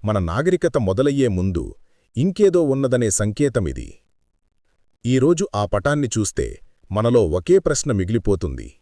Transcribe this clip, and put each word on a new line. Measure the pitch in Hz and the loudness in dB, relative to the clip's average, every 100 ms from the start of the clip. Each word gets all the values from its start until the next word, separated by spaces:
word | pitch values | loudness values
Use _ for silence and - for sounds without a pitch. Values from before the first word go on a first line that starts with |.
| 202 | 0
మన | 104 | -2
నాగరికత | 85 95 165 180 170 - | 0 0 0 0 0 0
మొదలయ్యే | 98 95 143 139 127 | 0 2 2 2 0
ముందు | 92 95 87 - - - _ _ - | 0 -2 -2 -6 -14 -20 _ _ -2
ఇంకేదో | 175 185 202 175 | -2 4 4 4
ఉన్నదనే | 156 135 135 123 113 | 2 0 0 0 0
సంకేతమిది. | - 107 104 143 123 85 64 58 - _ _ _ _ _ _ _ _ _ _ 117 | 0 -2 0 0 0 -4 -6 -12 -18 _ _ _ _ _ _ _ _ _ _ 0
ఈరోజు | 127 139 170 196 101 | 2 4 2 0 -2
ఆ | 104 | -2
పటాన్ని | 104 139 147 131 | -2 0 -2 -2
చూస్తే | - 104 - 60 - - _ _ | -2 -2 -4 -6 -8 -20 _ _
మనలో | 98 117 123 92 | -2 2 4 2
ఒకే | 87 87 185 | 0 2 2
ప్రశ్న | 170 143 147 | 2 -2 -2
మిగిలిపోతుంది | 101 92 113 101 95 85 64 52 _ | -2 0 -2 0 -2 -2 -8 -12 _